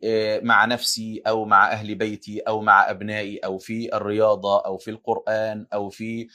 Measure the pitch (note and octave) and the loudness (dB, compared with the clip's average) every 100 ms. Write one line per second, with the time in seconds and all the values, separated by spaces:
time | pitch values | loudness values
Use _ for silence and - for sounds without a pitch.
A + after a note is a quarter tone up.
0 | A2 A2 G#2+ G#2+ A#2 G#2+ A2+ A#2+ - A2+ | -2 0 0 -2 4 4 4 2 -4 -4
1 | A2 A2 A2 A2 G#2+ G2+ G2 A2 G#2+ G2+ | -6 -6 -2 -2 4 4 6 2 -6 -4
2 | A2 G#2 - G#2 - A2 G#2+ G2 G2+ F#2+ | -4 -6 -10 -8 -4 0 6 6 6 0
3 | G#2+ G#2+ G2+ G2+ F#2+ F#2+ - A2 A2+ G#2+ | -6 -6 -6 -8 -8 -8 -8 -8 -6 -4
4 | G2+ G#2+ G#2+ G2+ G2 G2+ - F#2+ - A2 | -2 2 2 2 2 2 0 -6 -10 -8
5 | - A2+ - A2 A2 G#2+ G#2+ G#2 G2+ - | -4 -4 -2 -2 -2 -6 -8 -6 -6 -8
6 | A2+ A2+ A2+ | -10 -8 -10